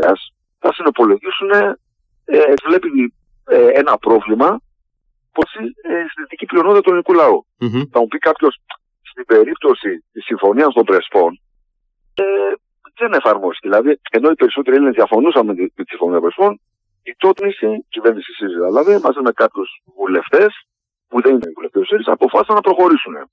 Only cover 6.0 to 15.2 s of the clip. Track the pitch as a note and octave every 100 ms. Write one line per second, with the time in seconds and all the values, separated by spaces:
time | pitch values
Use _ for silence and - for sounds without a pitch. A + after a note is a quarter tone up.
6 | D#4+ - C#4+ - - F4 F3+ G3+ F#3+ F3+
7 | F3 F3 C#3 F2+ - _ A#2+ B2 C#3+ B2
8 | A2 D3 D#3+ D#3 D3+ - - - _ _
9 | - F#4 F#4 G#2+ - E4 G#4+ F#4 G2+ F3
10 | _ - - A2 G2 A#2+ D3+ A#2+ G#2+ F#2
11 | - G2 E2+ F2 _ _ _ _ _ _
12 | _ - G3 G3 G3 - _ _ _ -
13 | A#3 D#3+ A2 G2+ F#2 - G2 G#2 C3+ C#3+
14 | - A2+ D3+ D#3+ B2+ C#3 C3 C3+ C#3 A2+
15 | G2+ A2